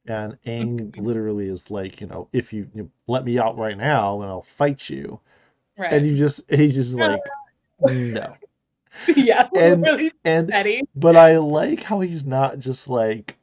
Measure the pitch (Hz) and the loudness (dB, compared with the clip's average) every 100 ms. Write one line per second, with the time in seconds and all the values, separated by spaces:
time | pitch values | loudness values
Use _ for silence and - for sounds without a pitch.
0 | - 110 107 - - 117 117 120 107 - | -10 -10 -8 -12 -10 -8 -6 -6 -10 -10
1 | 107 113 107 104 98 92 - 104 95 - | -6 -4 -4 -6 -6 -10 -10 -10 -10 -12
2 | - 87 87 127 - 107 98 107 104 _ | -16 -16 -6 -6 -6 -10 -12 -14 -16 _
3 | - 127 127 120 110 110 110 101 127 143 | -6 -6 -2 -2 -2 -2 -8 -6 -2 0
4 | 101 101 101 92 - _ 147 139 - 135 | -2 -4 -8 -12 -14 _ -2 -2 -10 -14
5 | 143 - _ _ _ _ _ - 180 151 | -12 -16 _ _ _ _ _ -10 -2 0
6 | 147 139 147 139 - 143 151 135 123 123 | 2 2 0 -2 -2 2 4 2 -2 -2
7 | 107 98 - - - _ _ _ - 127 | -2 -2 -6 -16 -18 _ _ _ 0 0
8 | 123 110 - - - _ _ _ _ - | -2 -6 -8 -14 -20 _ _ _ _ -6
9 | - 285 247 220 247 370 339 349 311 294 | 0 4 4 4 2 4 4 6 2 0
10 | 320 - - 165 165 214 202 226 277 139 | -2 -4 0 0 0 -2 -2 -4 -6 0
11 | 165 165 165 160 151 151 175 - - 208 | 6 10 10 8 2 -2 -2 -4 -4 -4
12 | 185 165 139 131 135 - 123 127 - 127 | -4 -6 -6 -2 -2 -4 -8 -10 -6 -2
13 | 110 110 104 - | -2 -4 -10 -20